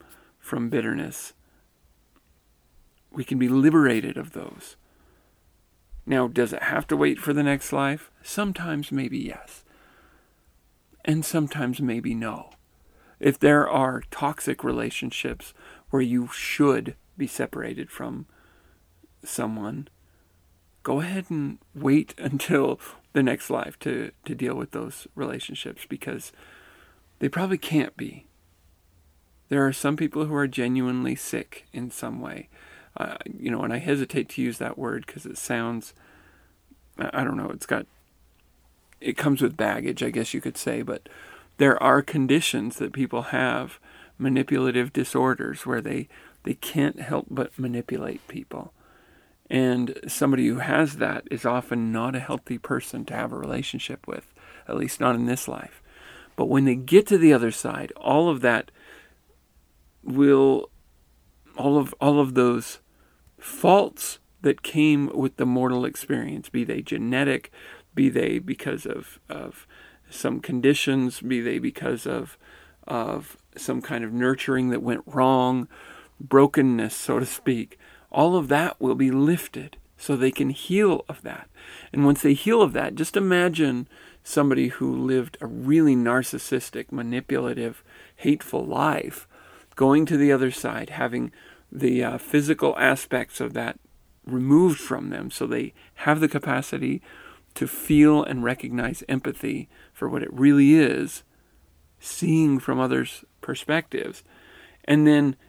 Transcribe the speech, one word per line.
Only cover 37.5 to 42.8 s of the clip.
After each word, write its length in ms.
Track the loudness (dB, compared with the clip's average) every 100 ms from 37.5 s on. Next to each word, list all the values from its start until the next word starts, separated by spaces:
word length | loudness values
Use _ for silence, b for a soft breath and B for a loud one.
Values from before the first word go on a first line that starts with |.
it's 160 | -10 -4
got, 200 | -4 -4 _ _ _ _ _ _ _ _ _ _ _
it 160 | -6 -2
comes 260 | 0 2
with 140 | 0 0
baggage, 460 | -2 -2 -4 -4
I 80 | -4
guess 220 | -4 -4
you 60 | -6
could 160 | -8 -6
say, 260 | -6 -6
but 260 | -6 -10 -12 B B B B 2
there 240 | 4 6
are 200 | 6 4
conditions 720 | 2 0 2 2 2 -2 -4
that 160 | -6